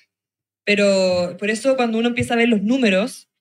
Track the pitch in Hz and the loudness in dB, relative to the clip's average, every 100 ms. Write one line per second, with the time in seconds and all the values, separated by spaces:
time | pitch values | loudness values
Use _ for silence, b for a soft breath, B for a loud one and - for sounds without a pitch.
0 | b _ _ _ _ _ - 202 202 190 | b _ _ _ _ _ -2 2 2 2
1 | 185 180 175 175 202 226 269 262 233 220 | 2 0 -2 -4 -6 -2 0 0 0 0
2 | 240 240 240 240 233 214 202 269 226 190 | -2 -2 -2 0 2 2 0 0 2 0
3 | 247 - _ _ | -2 -8 _ _